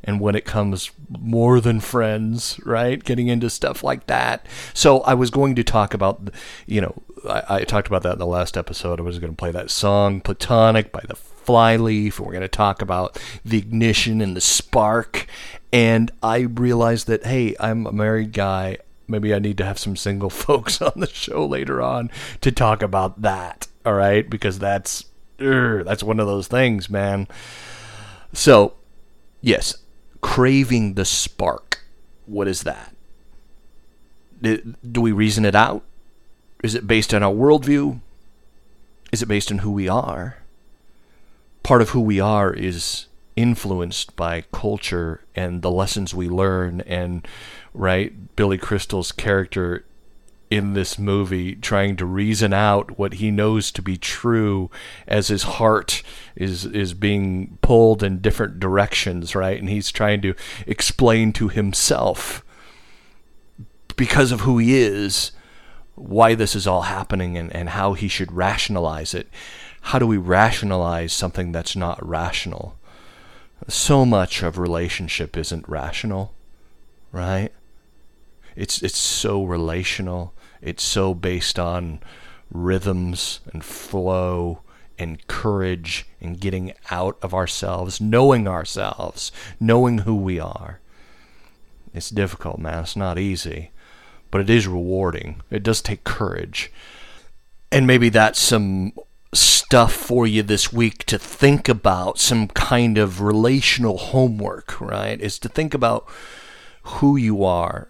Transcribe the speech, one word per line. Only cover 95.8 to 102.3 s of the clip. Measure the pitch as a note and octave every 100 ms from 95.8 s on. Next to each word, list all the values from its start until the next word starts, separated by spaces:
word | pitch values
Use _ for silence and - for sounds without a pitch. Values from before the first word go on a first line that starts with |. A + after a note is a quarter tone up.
take | - G#2
courage. | - - G#2 - E2+ - - - - - - - - - - - -
And | C3 C3
maybe | B2+ A#2
that's | A2 A2 -
some | - A2+ G2+ F#2+ F#2+ - - - -
stuff | - - - - B2+ A2+
for | - - B2 A2+
you | G#2+
this | G#2 G#2 -
week | A#2 A#2 -
to | - G2+
think | - - C#3 C#3 -
about, | A2 G#2 F#2 F#2 -
some | -